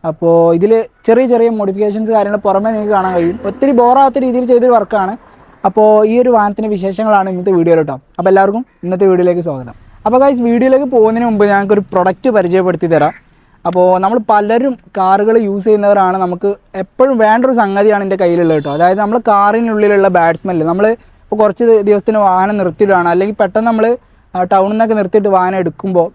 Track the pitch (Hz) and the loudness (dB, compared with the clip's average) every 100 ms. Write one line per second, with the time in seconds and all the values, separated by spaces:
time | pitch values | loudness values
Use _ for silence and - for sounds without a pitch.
0 | 165 156 170 170 170 170 208 226 220 _ | -8 -4 0 2 4 2 2 0 -2 _
1 | - 226 262 233 233 220 202 190 208 208 | 0 2 2 2 0 0 -4 -2 -4 -4
2 | 220 226 202 208 208 190 214 220 208 202 | -2 -2 0 -2 -2 -2 -2 -4 -2 -2
3 | 185 180 170 175 202 196 269 240 240 262 | -2 -2 -2 -4 -8 -4 0 2 2 4
4 | 269 277 262 247 247 247 247 233 196 214 | 2 0 -2 -2 0 2 4 2 0 -4
5 | 190 226 - _ - - 196 202 214 214 | -4 -8 -16 _ -20 -6 -4 2 4 4
6 | 214 233 247 233 208 202 220 208 190 190 | 2 2 2 2 0 -4 -6 -4 -6 -4
7 | 220 202 190 180 180 185 170 165 156 - | 0 0 0 -4 0 0 2 2 0 -8
8 | _ - 175 190 196 214 262 _ 175 180 | _ -4 0 2 2 -2 -8 _ -8 -2
9 | 196 180 180 175 165 135 123 - - - | 0 2 0 -2 -4 -8 -12 -18 -20 -8
10 | 214 247 277 254 233 233 262 262 277 247 | -2 2 2 2 0 0 2 2 0 2
11 | 220 226 240 214 208 196 196 208 196 190 | 2 0 -2 0 2 0 0 -2 0 -2
12 | 180 185 262 214 180 185 185 165 170 160 | -2 -2 -2 0 0 0 0 -2 0 0
13 | 147 - _ _ _ _ 170 180 180 185 | 0 -4 _ _ _ _ -6 0 2 2
14 | 190 226 214 208 208 233 269 240 _ - | 0 -2 0 0 0 -2 -2 -6 _ -4
15 | 185 196 208 233 208 202 190 208 202 202 | 0 0 2 0 0 -4 0 0 2 2
16 | 185 185 180 180 202 202 _ 196 190 - | 0 -2 -4 -4 -6 -6 _ -12 -12 -2
17 | 262 247 214 226 254 240 202 196 208 208 | 0 2 2 2 0 0 0 0 0 0
18 | 196 190 180 170 170 156 147 147 175 190 | -2 -2 0 0 0 0 -2 0 0 0
19 | 208 233 226 202 202 226 233 214 208 202 | -2 -2 0 2 2 0 -2 0 2 2
20 | 196 180 165 165 185 175 156 175 214 226 | 2 0 -2 -2 -4 -4 -2 0 -2 -2
21 | _ _ _ 214 214 196 233 226 202 208 | _ _ _ -2 -2 0 2 2 2 0
22 | - 214 202 185 196 208 180 160 202 190 | 0 0 0 0 0 -2 -4 -2 0 2
23 | 175 175 196 214 196 214 226 226 220 247 | 2 0 -2 -2 -2 -2 -2 0 -2 -2
24 | _ _ _ 185 180 196 196 214 214 220 | _ _ _ -6 0 0 0 0 -2 -2
25 | 190 214 202 190 180 190 180 - 196 180 | 0 0 2 0 0 -2 -4 -6 -4 -2
26 | 170 | -2